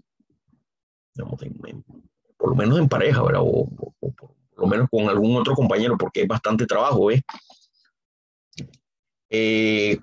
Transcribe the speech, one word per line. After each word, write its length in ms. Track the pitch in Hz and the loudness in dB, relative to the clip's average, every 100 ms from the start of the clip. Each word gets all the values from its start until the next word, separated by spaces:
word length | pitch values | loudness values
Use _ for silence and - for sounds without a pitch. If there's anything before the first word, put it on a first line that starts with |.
| _ _ _ _ _ _ _ _ _ _ _ | _ _ _ _ _ _ _ _ _ _ _
digamos, 280 | 131 - - | -14 -12 -10
en, 180 | - - - | -12 -14 -16
en, 160 | - - - _ _ _ - | -18 -20 -20 _ _ _ -4
por 120 | 147 | 0
lo 60 | 131 | 2
menos 240 | 107 156 | 2 4
en 100 | 147 | 2
pareja, 320 | - 117 143 | 2 2 2
¿verdad? 200 | - - | 2 2
O, 280 | 90 - - - | 2 0 -2 -6
o, 180 | - - | -16 -10
o 120 | - | -10
por 220 | - - _ _ - | -10 -18 _ _ -4
lo 100 | 92 | 0
menos 220 | 104 127 | 2 2
con 180 | 110 107 | 2 2
algún 280 | 98 110 123 | 2 2 2
otro 160 | 123 | 0
compañero, 420 | 135 117 98 117 - | 0 2 2 0 -2
porque 280 | 90 - | -4 -2
es 40 | 95 | -2
bastante 380 | 110 110 110 113 | -2 -2 -2 0
trabajo, 460 | 104 131 117 101 | 0 0 2 2
¿eh? 100 | 127 - - - - _ _ _ _ _ _ _ _ _ - - _ _ _ _ _ - | 2 -2 -16 -20 -20 _ _ _ _ _ _ _ _ _ -20 -18 _ _ _ _ _ -6
Eh, 720 | 110 110 110 110 107 104 101 | -2 0 0 2 0 0 -2